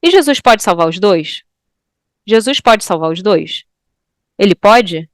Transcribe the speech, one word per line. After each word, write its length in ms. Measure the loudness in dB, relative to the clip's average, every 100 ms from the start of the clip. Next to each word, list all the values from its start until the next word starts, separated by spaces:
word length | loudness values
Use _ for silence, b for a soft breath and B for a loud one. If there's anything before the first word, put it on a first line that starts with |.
E 80 | 4
Jesus 300 | 2 2 0
pode 220 | 2 0
salvar 260 | 2 0 0
os 100 | 0
dois? 440 | 0 0 -2 -14 _ _ _ _ _ _ _ _ -2
Jesus 340 | -2 0 -2
pode 240 | 0 0
salvar 260 | 0 -6 -4
os 120 | -4
dois? 420 | -2 -2 -2 -14 _ _ _ _ _ _ _ _
Ele 160 | 0
pode? 540 | 2 4 2 2 -8 -12